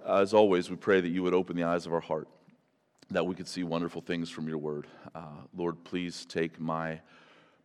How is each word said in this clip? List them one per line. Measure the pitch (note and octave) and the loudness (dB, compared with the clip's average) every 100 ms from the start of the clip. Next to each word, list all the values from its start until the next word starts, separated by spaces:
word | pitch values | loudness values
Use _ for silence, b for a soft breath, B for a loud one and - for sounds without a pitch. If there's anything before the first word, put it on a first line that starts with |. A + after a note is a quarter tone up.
as | - F#2+ G2 | 2 4 6
always, | G#2+ G#2+ F2+ F2 | 8 8 6 2
we | |
pray | F2+ - F#2+ | -4 4 4
that | E2+ | 4
you | F2+ | 0
would | F2+ | 2
open | F2+ F2 | 2 2
the | E2+ | 0
eyes | E2+ F2 E2 | 0 0 -2
of | |
our | E2 | -4
heart, | - D#2 - _ _ _ _ _ _ _ - | -2 -4 -6 _ _ _ _ _ _ _ -6
that | F#2 | -2
we | F2 F2 | -2 -4
could | E2+ | -8
see | - | -6
wonderful | F2 E2 E2+ E2+ | -4 -2 -2 -6
things | E2 E2+ E2+ | -6 -4 -6
from | - D#2+ | -8 -6
your | D#2 | -6
word. | D2+ D2 - B B | -4 -6 -10 B B
Uh, | D#2+ D#2+ D2+ - | -16 -16 -16 -14
Lord, | F2+ E2+ E2 | -4 -4 -4
please | - F#2 F2 E2 - | -6 -6 -4 -8 -8
take | F2 E2 - | -2 -2 -4
my | D#2+ D#2+ D#2+ D#2+ b b b b b b | -4 -2 -4 -6 b b b b b b